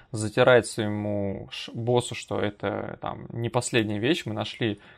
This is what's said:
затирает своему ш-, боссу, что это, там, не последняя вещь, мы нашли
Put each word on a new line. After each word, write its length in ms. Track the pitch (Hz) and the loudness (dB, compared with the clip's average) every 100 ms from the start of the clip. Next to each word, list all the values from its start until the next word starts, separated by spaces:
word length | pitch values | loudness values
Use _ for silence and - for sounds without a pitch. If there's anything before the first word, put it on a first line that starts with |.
| - | -10
затирает 560 | 107 110 127 127 123 107 | -4 0 4 8 8 6
своему 840 | - 107 104 104 104 101 95 - | -2 -2 -2 -2 -2 -2 -6 -10
ш-, 180 | - - | -12 -10
боссу, 440 | 120 113 123 - 117 | -4 2 2 2 -6
что 240 | - 101 | -6 -2
это, 580 | 107 - 101 104 104 - | -2 -2 -4 -2 -6 -8
там, 260 | - - - | -8 -8 -8
не 180 | - 117 | -6 -2
последняя 520 | 123 - 123 107 104 | -2 0 0 0 0
вещь, 240 | 120 180 117 | 0 0 -4
мы 80 | |
нашли 460 | 107 107 - 117 101 - | -6 -8 -2 -2 -2 -10